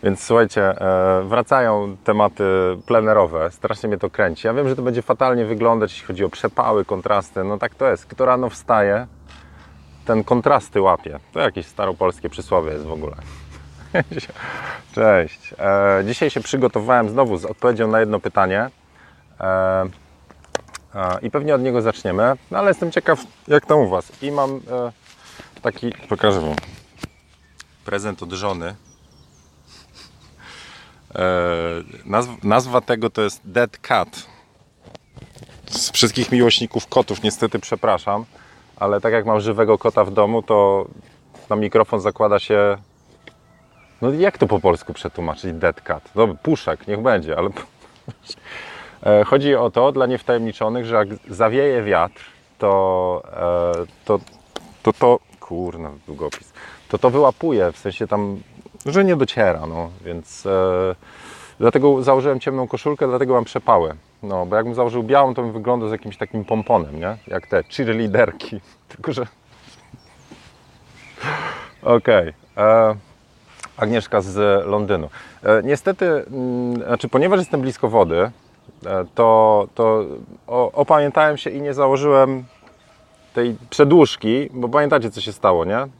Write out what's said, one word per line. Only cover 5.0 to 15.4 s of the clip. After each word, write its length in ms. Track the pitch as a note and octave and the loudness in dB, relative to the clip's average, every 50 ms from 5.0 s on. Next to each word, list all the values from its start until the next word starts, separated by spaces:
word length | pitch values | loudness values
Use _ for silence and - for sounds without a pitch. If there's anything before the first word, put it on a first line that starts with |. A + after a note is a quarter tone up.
| A#2 | -2
fatalnie 420 | - C#3 - C3+ C3+ B2 A#2+ A#2 | -2 -2 0 2 0 0 0 0
wyglądać, 480 | G#2+ A2+ G#2+ A#2 A#2 A#2 A2+ G#2+ G2+ - | -2 -2 0 2 2 2 2 0 -4 -4
jeśli 140 | - - | -10 -14
chodzi 180 | - G2 F2+ G2 | -12 -4 -4 -4
o 40 | F2+ | -4
przepały, 560 | - - - A2+ - - B2 A#2+ A2 G#2 F#2+ | -4 -4 -6 -4 -2 0 0 2 2 0 0
kontrasty. 600 | - G#2 F#2+ F2 G2+ G#2 G2+ F#2 - - - F#2 | -2 -4 -6 -2 0 0 0 -2 -4 -6 -6 -4
No 140 | G2 G#2 G2+ | -4 -4 -4
tak 160 | A#2+ A#2+ - | -6 -8 -6
to 160 | _ C3+ C3 | _ 0 0
jest. 160 | - F2 - | 0 -2 -6
Kto 180 | - - - C3 | -16 -6 -2 2
rano 260 | B2+ B2+ B2 B2+ A#2 | 2 2 2 0 -6
wstaje, 560 | - - - - A#2 A2 G#2 G2+ G2+ G#2+ B2 A#2 - - - - - - - - - - - - - - - - - - - | -8 -10 -2 0 2 2 4 2 2 0 -2 -8 -16 -20 -20 -20 -20 -20 -20 -20 -20 -20 -20 -20 -20 -20 -20 -20 -20 -16 -4
ten 200 | - A#2 A2 G#2 | 0 0 0 2
kontrasty 560 | - B2 B2 A2 C#3+ C#3+ B2+ - - - G#2+ | 2 0 2 4 2 2 2 0 -2 -2 2
łapie. 380 | F#2+ F#2+ F2+ E2 - - D2 D2 - _ _ | 2 2 2 2 -2 -10 -14 -16 -18 _ _
To 80 | - | -2
jakieś 260 | - A#2 - G2 E2 | -2 -2 -2 -4 -12
staropolskie 640 | - - - G#2 F#2+ F2+ D#2 F#2+ F2+ F2 - - F2 | -12 -8 -6 -4 -4 -2 -2 -2 -2 -2 -4 -10 -12
przysłowie 420 | - - G2 - G2 F2+ E2 D#2 D#2 | -10 -10 -8 -2 -2 -2 0 -2 -6
jest 120 | D2+ D2+ | -8 -10
w 80 | D#2 D#2+ | -10 -10
ogóle. 240 | D#2 D#2 D2+ D2 C#2+ - - - - - - - - - - - - - - - | -10 -8 -10 -10 -10 -14 -18 -20 -20 -20 -20 -20 -20 -20 -20 -20 -20 -20 -6 -4
<laughs> 1000 | F3+ - - - D3+ - - - - - - - - - - - - - - - | -4 -4 -4 -6 -12 -12 -12 -16 -14 -14 -12 -12 -12 -12 -14 -14 -16 -18 -10 -2
Cześć. 600 | - A2 A2 G2+ F#2 E2+ D#2 - - | 2 4 6 6 6 4 0 -6 -16